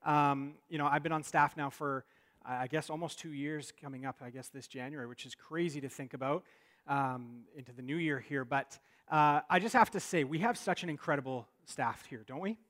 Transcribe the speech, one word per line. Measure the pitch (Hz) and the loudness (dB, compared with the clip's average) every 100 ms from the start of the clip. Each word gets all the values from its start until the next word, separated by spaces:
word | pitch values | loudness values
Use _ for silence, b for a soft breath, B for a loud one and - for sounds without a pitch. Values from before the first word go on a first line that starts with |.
Um, | 156 147 147 139 139 151 _ | 4 4 4 2 -4 -10 _
you | 165 | 0
know, | 143 | 2
I've | 147 | 2
been | 151 | 2
on | 160 | -2
staff | 147 165 147 - | 0 4 4 2
now | 143 | -6
for, | - 147 135 - b b b | -2 -4 -4 -6 b b b
I | - 127 127 | -8 -4 -2
guess, | 156 151 | -2 -2
almost | 156 165 - | -6 -6 -8
two | 165 | -10
years | 147 143 156 139 - | -6 -6 -6 -8 -14
coming | 147 131 135 | -12 -8 -8
up, | 127 | -8
I | 123 | -12
guess, | 127 127 | -12 -14
this | 139 120 | -14 -14
January, | 135 127 151 120 | -10 -8 -8 -10
which | 123 135 | -10 -14
is | |
crazy | - - 160 175 143 | -16 -8 -2 -2 -2
to | 135 | -8
think | - 135 | -8 -10
about, | 135 131 156 - b b b - | -4 -2 -2 -4 b b b -2
um, | 139 135 127 120 120 113 | 0 0 -2 -8 -16 -18
into | 151 127 | -18 -16
the | 120 | -12
new | 127 156 | -4 0
year | 160 139 | 2 0
here. | - 139 127 | 0 -2 2
But, | 135 135 - b b - | 0 0 -12 b b 0
uh, | 156 151 147 - | 6 8 6 6
I | 180 | 4
just | 190 | 6
have | 247 226 | 6 6
to | 196 | 4
say, | - 175 | 0 0
we | 135 160 | 2 2
have | 214 - | 0 0
such | - 175 | 0 -2
an | 175 | -2
incredible | 147 - 147 131 127 113 _ - | -6 0 0 0 -6 -8 _ -18
staff | - 120 107 - | -4 -4 -4 -12
here, | 123 107 | -14 -10
don't | 131 | -6
we? | 190 220 _ | -4 -6 _